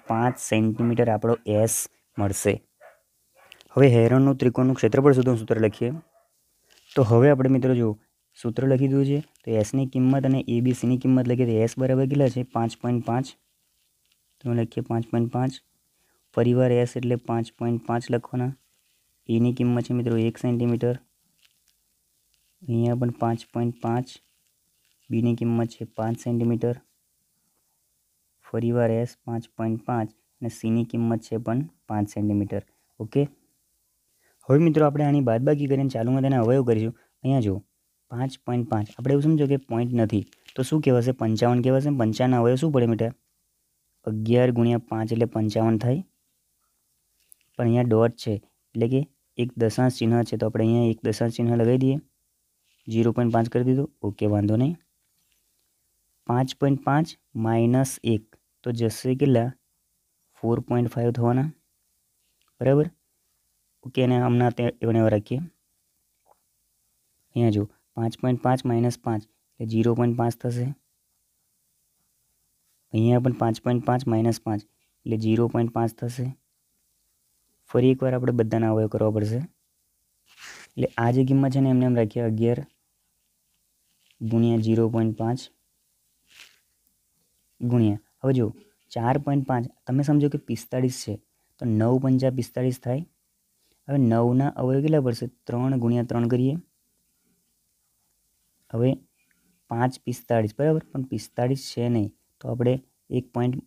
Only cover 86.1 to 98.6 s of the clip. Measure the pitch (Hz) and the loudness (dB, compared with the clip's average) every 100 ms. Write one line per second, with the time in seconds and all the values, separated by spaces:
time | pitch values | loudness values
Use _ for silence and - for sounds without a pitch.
86.1 | _ _ - - _ _ _ _ _ _ | _ _ -20 -20 _ _ _ _ _ _
87.1 | _ _ _ _ - 123 120 107 104 _ | _ _ _ _ -8 0 2 2 0 _
88.1 | _ 131 127 110 - _ _ _ 120 117 | _ -2 0 0 -4 _ _ _ -6 -2
89.1 | 139 143 143 131 123 123 _ - 131 143 | -2 -2 -2 -2 -4 -4 _ -4 -2 2
90.1 | 147 143 143 - 113 - 127 127 127 - | 2 2 -2 -8 -10 -6 -4 -2 -4 -10
91.1 | 101 _ _ _ - 120 107 113 127 131 | -12 _ _ _ -8 -2 0 2 2 2
92.1 | 131 131 127 120 127 127 127 120 135 175 | 0 0 -2 -6 -4 -4 -4 -6 -6 -8
93.1 | _ _ _ _ _ _ _ - 139 120 | _ _ _ _ _ _ _ -4 0 2
94.1 | 113 120 127 143 - 127 135 156 156 127 | 2 2 2 0 -2 -2 0 0 0 0
95.1 | 117 120 _ - 120 131 131 117 120 117 | -4 -8 _ -8 -4 -2 -2 0 0 -2
96.1 | 117 117 123 131 165 - _ _ _ _ | -2 0 0 0 -2 -10 _ _ _ _
97.1 | _ _ _ _ _ _ _ _ _ _ | _ _ _ _ _ _ _ _ _ _
98.1 | _ _ _ _ _ | _ _ _ _ _